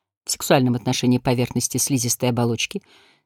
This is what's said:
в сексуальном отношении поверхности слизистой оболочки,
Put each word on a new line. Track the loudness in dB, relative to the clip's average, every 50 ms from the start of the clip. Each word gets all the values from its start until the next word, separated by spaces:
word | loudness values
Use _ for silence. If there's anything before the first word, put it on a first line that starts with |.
| _ _ _ _ _
в | -8
сексуальном | -8 -6 0 2 2 4 4 2 0
отношении | 0 -2 -2 -2 0 2 2 2 2
поверхности | 2 0 0 0 0 -2 -2 -4 -4 -2 -2 -2
слизистой | -2 0 0 0 0 -2 -4 -2 0 0
оболочки, | 0 2 0 0 0 -2 -4 -6 -6 -8 _ _ _ -20 _ _ _ _ _